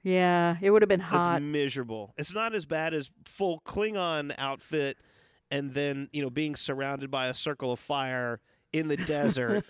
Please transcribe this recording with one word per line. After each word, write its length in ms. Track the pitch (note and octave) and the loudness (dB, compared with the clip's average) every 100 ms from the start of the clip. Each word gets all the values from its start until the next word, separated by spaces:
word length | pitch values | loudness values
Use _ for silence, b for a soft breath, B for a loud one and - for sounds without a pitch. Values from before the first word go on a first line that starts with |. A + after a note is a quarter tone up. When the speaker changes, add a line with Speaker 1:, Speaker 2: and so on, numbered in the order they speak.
Speaker 1:
Yeah, 540 | F#3 F#3 F3+ F3 E3+ E3+ | 2 4 6 4 4 2
it 100 | G3 | 6
would 120 | G#3+ | 6
have 60 | G3+ | 6
been 120 | F#3+ | 4
Speaker 2:
That's 100 | E3+ | 2
Speaker 1:
hot. 320 | F3+ F3 E3+ | 2 4 2
Speaker 2:
miserable. 720 | D3 D3+ C#3 C3+ A#2+ A2 G#2 C3+ | 0 0 0 -2 -6 -8 -8 -6
It's 160 | D3 | -6
not 220 | G3+ A3+ | -2 -2
as 120 | G#3+ D3 | -4 -4
bad 280 | D#3 D#3+ | -4 -2
as 160 | D#3+ C3+ _ | -2 -4 _
full 380 | - - F#3+ D#3+ - | -20 -2 -2 -2 -6
Klingon 640 | G3+ G#3+ G3+ F3 D#3 C#3+ - | -2 -2 0 0 -2 -4 -4
outfit 600 | C3+ C#3 - D#3 C#3 - b b b b _ | -4 -6 -2 -2 0 -4 b b b b _
and 240 | C#3+ C#3 | -4 -2
then, 340 | C3 C#3+ C#3 C#3 | -2 -2 -2 -4
you 100 | D3 | -4
know, 80 | C3+ | -2
being 240 | B2+ D#3 | -2 -4
surrounded 560 | C#3 - C3+ C#3 C#3 C#3 | -2 -4 -2 -4 -4 -4
by 160 | C3+ B2+ | -2 -2
a 80 | |
circle 380 | B2+ D#3 C#3+ B2+ | -2 -4 -2 -2
of 80 | B2 | -4
fire 600 | - C#3+ C3+ B2+ B2 A#2 _ _ _ | -2 -2 0 -2 -2 -6 _ _ _
in 160 | D#3 D#3 | -2 0
the 80 | C#3+ | 0
desert 680 | E3+ D3 D3 C3 B2 G#3 - | 0 2 2 2 2 0 0